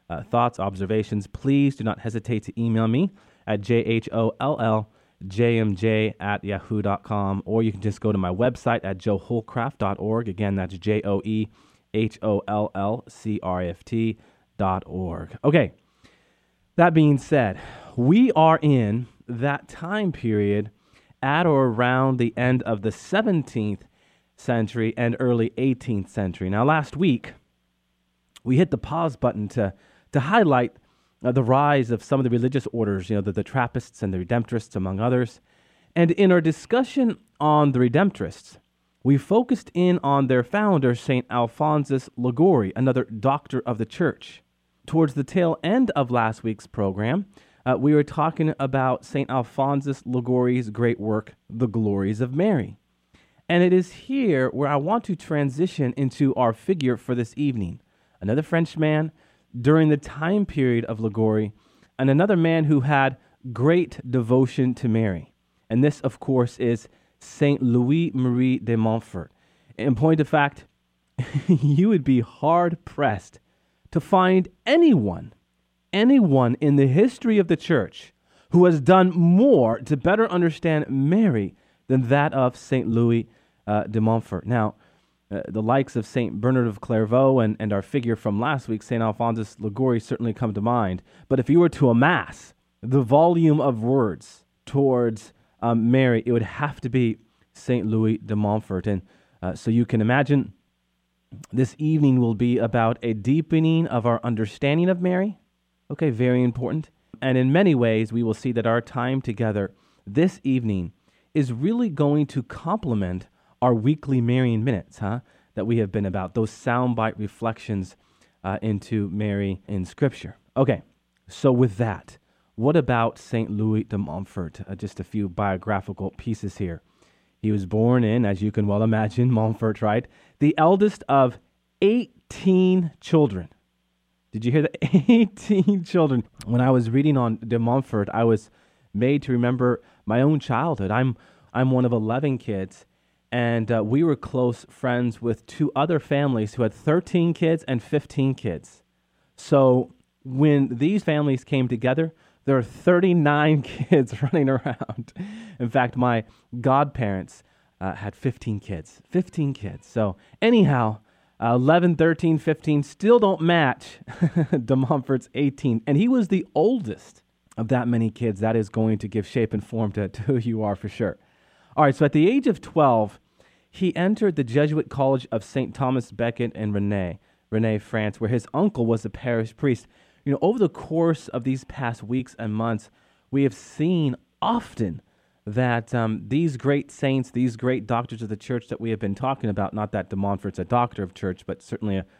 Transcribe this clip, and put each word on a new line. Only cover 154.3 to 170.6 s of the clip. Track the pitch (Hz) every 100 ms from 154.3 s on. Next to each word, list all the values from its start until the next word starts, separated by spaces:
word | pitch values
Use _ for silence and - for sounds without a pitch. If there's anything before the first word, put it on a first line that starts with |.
| 175 135
around. | 131 - 120 - - 113 - 196 220 226 180
In | 120
fact, | 135 120 123
my | 123 117 - _ _ 120
godparents, | 131 135 147 - 110 95 - - _ _ _ -
uh, | 95
had | - 104
fifteen | - 135 - - 104
kids. | - 87 - - _
Fifteen | 185 185 - 143
kids. | 131 101 92 -
So | 120 107 90 _ _
anyhow, | 220 240 156 135 110 110 _ _ _ -
uh, | 117
eleven, | 123 131 170 180 160
thirteen, | 160 160 165 160
fifteen | - 151 - 147
still | 143 - 202 240
don't | 202 190
match | 165 170 143 - - - - - 170
<laughs> | - 147 151
de | 117 131
Montfort's | 131 147 123 131 -
eighteen. | - 143 139 135 113 127
And | 147
he | 233
was | 254 196
the | 190 -
oldest | - 196 254 127 90 - _ _ _ _ -
of | 113
that | 127 120
many | 117 113
kids. | 107 120 98
That | 110
is | 113 104
going | - 113 107
to | 104
give | 110 98
shape | 127 110
and | 107 -
form | 113 107
to, | 101 98
to | -
who | 104 131
you | 113 110